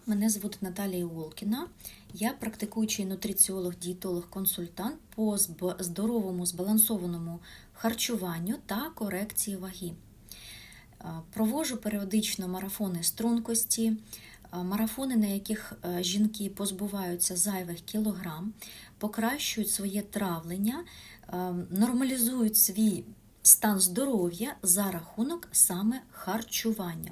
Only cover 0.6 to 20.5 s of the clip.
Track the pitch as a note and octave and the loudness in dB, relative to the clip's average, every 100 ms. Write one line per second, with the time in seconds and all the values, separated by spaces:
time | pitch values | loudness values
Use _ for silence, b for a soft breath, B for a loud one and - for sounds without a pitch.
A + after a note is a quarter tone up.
0.6 | - F3+ G3 F3+ E3+ E3 D#3 - G3+ B3 | -6 -4 -2 -2 -4 -6 -8 -6 -2 -2
1.6 | F4 B B B B F3+ A3+ C#4 A3 - | -4 B B B B -4 -4 -2 -8 -6
2.6 | G#3+ A3+ G#3+ - F#3+ F#3+ - F#3+ - F#3+ | -4 -2 0 0 -2 -4 -2 2 2 2
3.6 | F3+ F3 F3 F3+ F#3+ F3 - G3 F#3+ - | -2 -2 -4 -4 -2 -2 -4 -2 -2 -2
4.6 | E3+ - A3 D#4 - - G#3+ G3+ F3+ D#3+ | -4 -4 -6 -6 -8 0 2 2 0 0
5.6 | F3+ F3+ F3+ F3 A3 A#3 F#3+ F3+ F3 F3+ | -2 -2 -4 0 0 2 0 0 -2 -2
6.6 | G3 A3 - G#3+ F3 E3+ E3 E3+ B B | 4 4 4 2 0 -2 -4 -8 B B
7.6 | B - A3+ A#3 - A3 F3+ E3 F3 C4+ | B -4 -2 0 0 0 -2 -2 -2 -4
8.6 | - G3+ D#4+ - G3+ F#3 G3+ - G#3 F#3+ | -4 -4 -4 -4 -4 -2 -2 -2 -2 -4
9.6 | F#3 F3+ F3 - - - B B B B | -8 -8 -8 -10 -16 -20 B B B B
10.6 | B B B - E3 E3 - G#3 A3 C#4+ | B B B -14 -10 -10 -6 0 2 2
11.6 | D4+ A3+ G#3 G#3 G3 G#3+ G#3+ - F3+ F#3 | -2 -4 -4 -4 0 2 2 -2 -2 -4
12.6 | G3 - G3 E3+ E3+ - A#3 A#3 A3+ A3+ | -4 -2 -2 0 -2 0 2 2 2 0
13.6 | - - A3+ G#3+ B B B B - F3 | 2 2 2 2 B B B B -10 -4
14.6 | F3+ G#3 A3 C4 C4+ A#3 G#3 G3 G3+ G#3+ | 0 0 0 -2 2 4 4 0 -2 -6
15.6 | - - F3 F3 F3 G#3 G#3+ - G3 - | -6 -8 -4 0 2 4 2 2 -6 -4
16.6 | G3 F#3+ G3+ G3 F3+ F3 - F3+ G#3 F#3+ | -4 -2 -4 -4 -4 0 0 2 0 0
17.6 | F3 E3+ - G#3+ G#3+ F3+ F#3 D#3 G3+ B | -4 -8 -4 0 0 -2 -4 -6 -8 B
18.6 | B B B - G#3+ A3+ A3+ D4 - - | B B B -6 -4 0 0 0 -2 -2
19.6 | G3 - G3 G3+ G3 G3+ F#3+ E3 E3 | 0 0 -2 -2 -4 -2 0 -2 -4